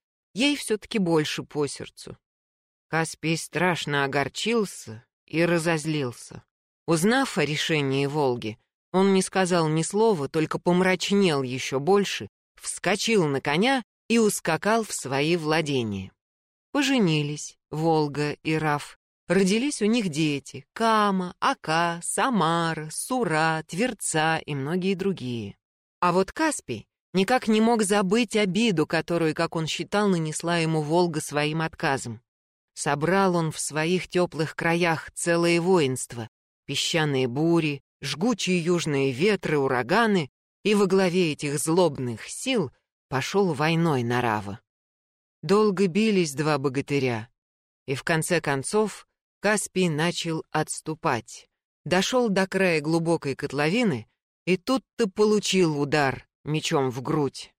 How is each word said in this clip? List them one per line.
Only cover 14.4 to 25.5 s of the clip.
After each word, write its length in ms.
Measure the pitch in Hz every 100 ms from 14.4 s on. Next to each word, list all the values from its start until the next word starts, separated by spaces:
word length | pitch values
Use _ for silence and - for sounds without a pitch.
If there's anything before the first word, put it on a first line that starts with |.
| - 160 202 226
в 100 | 208
свои 420 | - 127 139 156 175
владения. 760 | 151 160 151 135 110 98 95 _ _ _ _ _ _
Поженились 840 | 285 269 262 175 156 147 147 - _ -
Волга 640 | 151 165 156 147 139 147 -
и 100 | - 156
Раф. 420 | 156 147 - - _ _ -
Родились 540 | 185 190 220 285 -
у 40 | 208
них 240 | 240 190
дети: 580 | 143 156 143 - 127 -
Кама, 640 | - 226 220 208 190 180 -
Ака, 600 | 254 269 - 160 170 170
Самара, 840 | - - 254 214 160 170 165 160 156
Сура, 720 | - - 254 196 156 160 160 -
Тверца 680 | 165 254 220 - 160 160 160
и 160 | -
многие 400 | 143 139 185 185
другие. 640 | 180 196 139 127 117 101